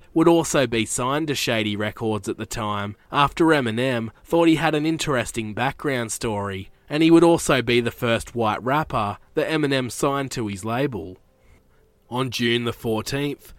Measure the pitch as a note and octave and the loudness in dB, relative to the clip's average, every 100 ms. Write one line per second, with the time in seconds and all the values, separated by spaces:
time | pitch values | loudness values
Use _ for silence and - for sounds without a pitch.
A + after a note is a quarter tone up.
0 | - D#3+ E3 E3+ D3+ D#3 B2+ A#2 A2 - | -6 2 4 4 2 0 0 0 -2 -2
1 | B2+ C#3+ D#3 C3 - A2+ G#2+ G#2 G#2+ - | -2 -2 -2 -2 0 0 0 -2 -4 -4
2 | A2+ G#2+ G2+ G#2 A2 - G#2+ G#2 G2+ G2+ | -4 -4 -4 -8 -6 -6 -6 -4 -6 -10
3 | _ C#3 C#3+ - E3 D3+ A#2+ A2 C3 A#2+ | _ 0 0 4 4 4 2 -2 -2 -2
4 | A2+ - - E3+ E3 D#3+ D#3+ D3+ D#3 D#3+ | -4 -12 -2 2 4 4 2 0 -2 -2
5 | - C3 G#2+ - G#2+ G#2 C3 - D3 C3 | -2 -2 -2 -6 -8 -4 -4 -4 -4 -4
6 | A2+ - A#2+ G#2 G2+ F#2+ F#2+ _ - D3 | -4 -4 -4 -4 -4 -8 -12 _ -8 2
7 | E3 E3 E3+ E3 - C3+ A#2 A#2+ A#2 - | 6 8 8 4 4 0 4 2 2 -2
8 | B2 C#3+ - A#2+ G#2+ G#2 A2 C#3+ D#3 B2+ | 0 0 -2 -2 0 0 0 -2 0 -2
9 | G#2 G2+ _ D#3 C#3+ D#3 C#3+ C3+ B2+ - | -4 -6 _ -4 -2 0 0 0 -2 -2
10 | D3 C#3 C3+ - G#2+ G2 A2 A#2+ D3 G#2 | -2 -2 -4 -4 -6 -6 -4 -2 -2 -4
11 | F#2 F#2 _ _ _ - _ _ _ _ | -10 -14 _ _ _ -20 _ _ _ _
12 | - A#2+ C3 A2+ A#2+ A#2+ A#2 - A#2+ A2 | -8 -4 -4 -2 0 0 -2 -6 -4 -4
13 | G#2 C#3 C#3+ C#3 - | -2 -4 -4 -6 -14